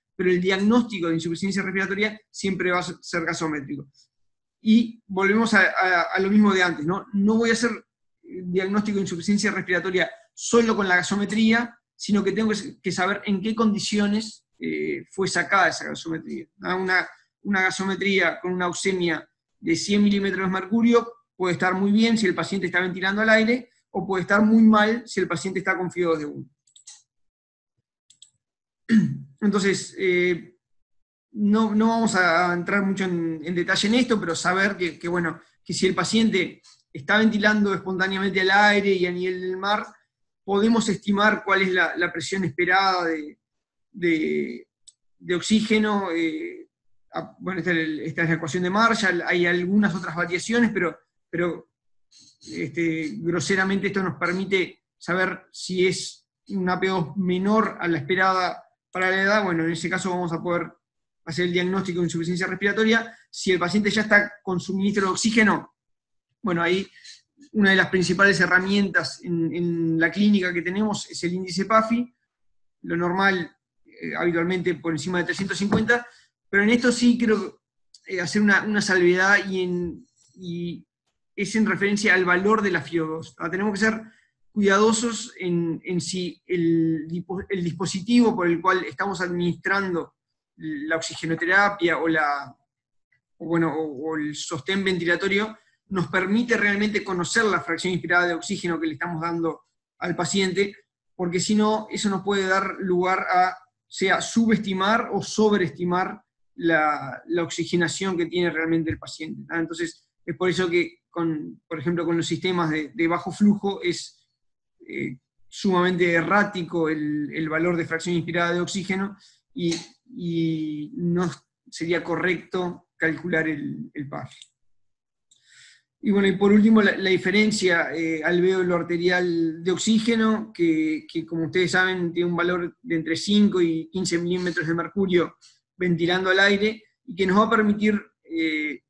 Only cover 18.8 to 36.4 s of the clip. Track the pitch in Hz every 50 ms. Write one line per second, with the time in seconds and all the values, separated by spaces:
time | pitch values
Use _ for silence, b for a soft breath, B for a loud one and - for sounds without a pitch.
18.8 | - 196 190 180 175 170 156 147 - _ _ _ _ _ _ _ - 160 165 -
19.8 | - 196 202 208 208 208 202 202 196 196 190 185 190 185 185 190 185 - 220 233
20.8 | 226 240 233 233 226 - - - _ _ _ - 185 180 170 - 185 185 185 185
21.8 | 196 202 202 220 226 233 226 220 202 185 170 170 165 - 196 190 170 170 175 180
22.8 | 185 180 175 185 190 190 202 208 220 220 220 220 220 226 247 254 247 b b b
23.8 | b _ - 196 175 - 190 185 175 - 202 208 220 214 220 226 226 220 220 214
24.8 | 208 214 226 240 - - - 196 185 175 175 165 - 190 185 190 - 185 180 170
25.8 | 185 170 - 180 175 165 160 151 147 147 143 135 131 - _ _ _ _ _ -
26.8 | _ - - - _ _ _ _ _ _ _ _ _ _ _ _ _ _ _ _
27.8 | _ _ _ _ _ _ _ _ - _ _ _ _ _ _ _ _ _ _ _
28.8 | _ - 226 214 165 139 139 139 - - _ _ 214 202 190 208 180 196 185 -
29.8 | - - - - 190 185 180 180 175 180 175 165 - - _ _ _ _ _ _
30.8 | _ _ _ _ _ _ _ _ _ _ - 214 208 202 208 220 220 214 208 214
31.8 | 220 226 226 226 226 220 208 185 180 170 165 175 180 175 175 175 170 185 196 202
32.8 | 196 196 190 190 190 185 175 170 165 165 160 156 147 170 180 175 170 185 190 180
33.8 | - 202 233 254 247 247 233 202 170 165 160 - - 175 185 190 196 208 196 175
34.8 | 180 165 139 - - 175 175 180 170 160 - B B B B B _ - 175 -
35.8 | 185 180 - 185 180 - 214 226 226 214 185 185